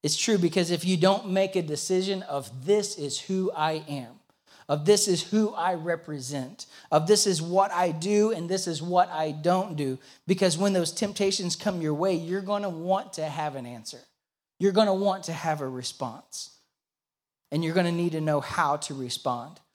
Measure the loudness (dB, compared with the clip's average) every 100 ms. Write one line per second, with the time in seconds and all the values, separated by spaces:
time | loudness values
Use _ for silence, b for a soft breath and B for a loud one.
0 | -2 0 2 4 4 2 0 0 0 4
1 | 4 4 2 0 2 0 -2 -6 0 0
2 | 0 -4 -4 -6 -6 -10 2 2 2 -6
3 | -6 -6 -2 -2 0 0 -2 -2 -6 -8
4 | -10 -18 _ _ b b b 0 4 4
5 | 4 0 2 2 2 0 -2 -2 -2 -4
6 | -6 -10 -6 -6 -8 -12 -18 B B 2
7 | 6 4 6 0 2 2 2 2 0 0
8 | 2 4 4 0 -2 -2 -2 -4 2 4
9 | 4 0 -4 0 2 2 0 -4 -4 -6
10 | B B -2 2 4 4 2 2 0 -2
11 | -4 0 0 0 -4 -2 -4 -2 -2 0
12 | 0 0 -2 -6 -2 -2 -2 -6 0 0
13 | -2 -8 -6 -4 -6 -6 -12 -12 -14 -18
14 | _ _ _ _ _ _ 2 4 4 2
15 | 0 0 -6 -4 -2 -2 -4 -6 -10 -8
16 | -10 -10 _ -14 -14 _ _ _ _ _
17 | _ _ _ _ _ -2 0 2 2 0
18 | 0 0 0 0 0 0 0 0 -4 -8
19 | -8 -4 -4 -4 -8 -18 _